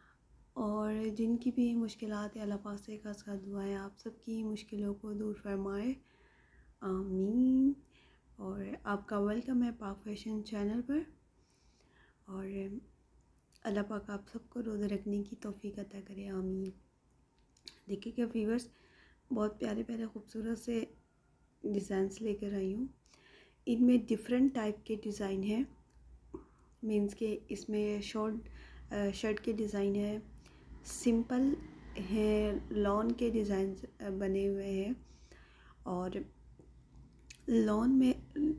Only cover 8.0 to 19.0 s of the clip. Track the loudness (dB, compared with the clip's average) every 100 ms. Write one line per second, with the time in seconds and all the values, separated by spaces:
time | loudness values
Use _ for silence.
8 | -20 _ _ -10 -8 -6 -6 -6 -4 -4
9 | -2 0 2 0 2 2 2 0 -6 -6
10 | -8 -8 -4 -6 -4 -2 0 0 0 -2
11 | -2 -10 _ _ _ _ _ _ _ _
12 | -20 _ -12 -8 -6 -4 -4 -8 -12 _
13 | _ _ _ _ _ -8 -2 -2 -2 -6
14 | -6 -8 -8 -14 -8 -6 -4 -2 0 0
15 | 0 -2 -2 -8 -8 -8 -8 -8 -10 -12
16 | -12 -10 -6 -4 -2 -2 -4 -8 _ _
17 | _ _ _ _ _ _ -18 -16 -6 -6
18 | -4 -2 0 2 2 0 -2 -14 -20 -20